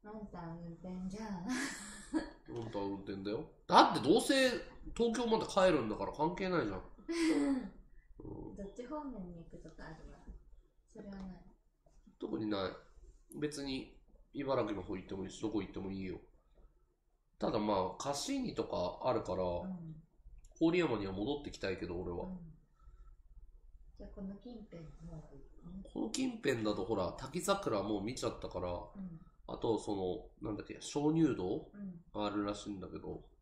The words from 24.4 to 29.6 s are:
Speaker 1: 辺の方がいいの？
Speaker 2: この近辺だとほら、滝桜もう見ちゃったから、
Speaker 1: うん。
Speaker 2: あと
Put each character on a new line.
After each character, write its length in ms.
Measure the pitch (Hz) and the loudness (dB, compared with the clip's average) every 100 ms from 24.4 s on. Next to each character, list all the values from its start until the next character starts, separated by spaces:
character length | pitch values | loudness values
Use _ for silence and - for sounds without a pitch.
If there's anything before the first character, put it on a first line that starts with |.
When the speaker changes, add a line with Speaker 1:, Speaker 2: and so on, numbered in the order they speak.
| 240 226 202 | -12 -12 -12
Speaker 1:
辺 140 | 170 | -12
の 60 | 156 - 165 | -12 -12 -12
方 100 | 160 | -12
が 60 | - | -12
い 40 | 139 | -16
い 20 | |
の？ 60 | - - 175 185 190 | -16 -16 -12 -12 -8
Speaker 2:
こ 80 | 269 | -4
の 100 | 233 | -2
近 220 | 233 262 226 | 0 -2 0
辺 280 | - 120 | 0 2
だ 100 | 107 | 2
と 100 | 104 | 2
ほ 120 | 92 101 | 2 2
ら、 160 | 87 | 0
滝 280 | - 131 180 | -2 -4 -2
桜 420 | 190 196 - 107 | 2 2 4 2
も 180 | 98 104 | 2 0
う 40 | |
見 100 | 101 | -2
ち 100 | 127 | -2
ゃ 60 | 120 | -2
っ 80 | - | -2
た 80 | 95 | -6
か 120 | 90 | -4
ら、 120 | 90 | -2
Speaker 1:
う 40 | 90 - - | -4 -6 -10
ん。 220 | - 160 - - - | -10 -10 -16 -18 -10
Speaker 2:
あ 100 | |
と 200 | - | -2